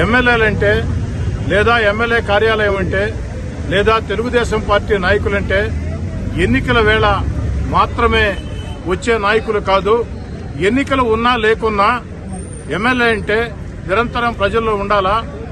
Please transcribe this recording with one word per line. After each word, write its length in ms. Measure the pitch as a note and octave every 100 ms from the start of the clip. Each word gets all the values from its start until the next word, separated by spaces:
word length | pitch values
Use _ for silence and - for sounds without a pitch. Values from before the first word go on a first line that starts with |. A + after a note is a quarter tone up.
ఎమ్మెల్యేలంటే 840 | F3+ B3 B3 A#3 A3 F#3+ G3+ A3 A3+ - - - - - -
లేదా 300 | G3 G#3 A#3
ఎమ్మెల్యే 420 | G#3 G#3+ A#3 A#3
కార్యాలయం 560 | G3+ G3+ A3 G#3+ G#3 G3
అంటే 380 | F3+ F#3+ G#3 A3 - - - - -
లేదా 300 | F3+ G#3 A3+
తెలుగుదేశం 640 | A3+ G3 A#3+ A#3 A3 G#3+ G3+
పార్టీ 280 | G3+ - G3+
నాయకులంటే 640 | F3+ G3+ G#3+ G3+ F#3+ F#3+ A3 - - - - - - -
ఎన్నికల 440 | G#2 C4 - A#3+
వేళ 400 | G#3+ A3 G#3+ G3 - - - - -
మాత్రమే 720 | D#3+ G#3+ - A#3+ A3 G#3 F3+ - - - - E3
వచ్చే 320 | F#3+ A#3 A3+
నాయకులు 420 | G3+ A3 A3 G#3
కాదు. 440 | F#3+ G3 G3 A#3 A3 - - - - C3+
ఎన్నికలు 420 | F#3 B3+ C#4 C4+
ఉన్నా 340 | B3 A3 A#3+ B3
లేకున్నా 640 | G#3+ A3 A3 G#3 G#3 A#3+ - - - - - - -
ఎమ్మెల్యే 380 | E3 A#3 B3+ A#3
అంటే 440 | G#3+ F#3+ G#3+ A#3 - - - -
నిరంతరం 440 | G3 A#3 A#3+ A#3
ప్రజల్లో 420 | A3 G3 A3+ A3+
ఉండాలా, 480 | G#3 G3+ G#3 F#3+ A3 A3+ - -